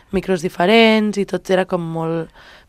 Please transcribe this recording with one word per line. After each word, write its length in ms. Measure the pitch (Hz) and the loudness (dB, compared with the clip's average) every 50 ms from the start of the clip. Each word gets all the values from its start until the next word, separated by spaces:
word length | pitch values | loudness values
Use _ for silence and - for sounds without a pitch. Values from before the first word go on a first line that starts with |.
| _ _ | _ _
micros 280 | - 190 170 - 190 170 | -6 -4 -2 -2 -2 -2
diferents 760 | 156 180 - - 175 190 220 233 226 220 220 220 214 208 196 202 | -4 -4 -2 0 2 4 4 6 6 4 4 2 0 0 -2 -2
i 80 | 190 | -4
tot 220 | - - 185 - - | -4 -4 -6 -2 0
era 160 | 196 180 185 | 0 0 0
com 160 | 185 185 175 | 0 -4 -4
molt... 480 | 170 165 165 165 160 165 165 165 160 - _ - - - - - _ | -4 -4 -6 -4 -4 -4 -4 -4 -6 -8 _ -20 -20 -20 -20 -20 _